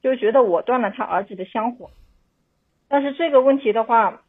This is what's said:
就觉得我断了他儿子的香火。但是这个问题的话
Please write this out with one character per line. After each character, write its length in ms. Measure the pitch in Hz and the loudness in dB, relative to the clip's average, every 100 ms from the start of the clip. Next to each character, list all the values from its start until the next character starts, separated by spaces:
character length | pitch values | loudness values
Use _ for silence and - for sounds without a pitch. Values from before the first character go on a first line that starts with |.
就 120 | 262 254 | -2 0
觉 160 | 214 | 2
得 120 | 247 | 2
我 180 | 233 170 | 2 0
断 200 | 190 254 | 0 -2
了 100 | 208 | -2
他 120 | 220 | -4
儿 200 | 226 175 | -4 -4
子 120 | 202 185 | -6 -12
的 100 | 185 | -8
香 280 | 226 233 | -4 -6
火。 160 | 247 - _ _ _ _ _ _ _ _ _ _ | -8 -20 _ _ _ _ _ _ _ _ _ _
但 140 | 285 | -2
是 100 | 277 | -2
这 180 | 277 330 | -4 2
个 100 | 277 | 4
问 160 | 262 269 | 4 2
题 160 | 226 | 0
的 100 | 214 | -2
话 380 | 220 233 202 - | 2 2 2 -4